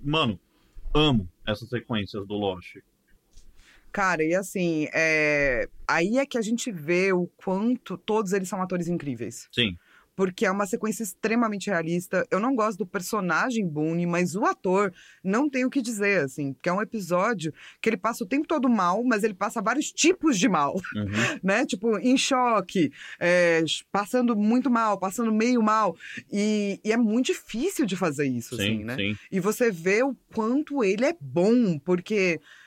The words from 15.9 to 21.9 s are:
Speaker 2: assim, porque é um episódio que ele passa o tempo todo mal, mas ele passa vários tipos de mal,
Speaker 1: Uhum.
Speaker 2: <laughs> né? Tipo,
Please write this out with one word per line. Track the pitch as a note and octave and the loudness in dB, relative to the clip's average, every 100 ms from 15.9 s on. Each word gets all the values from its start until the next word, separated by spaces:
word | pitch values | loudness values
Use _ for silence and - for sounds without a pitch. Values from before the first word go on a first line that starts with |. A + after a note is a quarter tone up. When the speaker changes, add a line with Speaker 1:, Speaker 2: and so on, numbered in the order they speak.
| G#3 G3+ F#3+ | 0 2 2
Speaker 2:
assim, | C#3 D3+ C#3 | 0 -2 -6
porque | C3+ F3 | -4 -2
é | |
um | F#3 | -2
episódio | G#3+ A3+ E3 F3 G#3+ F#3+ D#3 - - - | -2 -6 0 0 2 0 -4 -8 -16 -4
que | A3 | -2
ele | A3 | 0
passa | A3+ A#3 | -2 -4
o | G3 | -2
tempo | C#4 D#4+ | -2 0
todo | D#4 B3+ | 2 2
mal, | A3+ F3 G3+ | 4 2 2
mas | B3 G#3+ | 2 2
ele | G#3+ | 0
passa | - G#3 A3+ | -2 -4 -2
vários | G3+ C4 - | -2 0 -2
tipos | - D#4 - D#4+ G3 | 2 2 4 2 4
de | A#3+ | 4
mal, | E3 C#3+ | 4 2
Speaker 1:
Uhum. | |
Speaker 2:
<laughs> | F#3+ - G#3 G3 G#3+ - D4+ | -2 -6 -4 -2 0 -2 0
né? | F#3+ G#3+ | 0 2
Tipo, | C#4 F#3+ A#3 | 0 -2 -2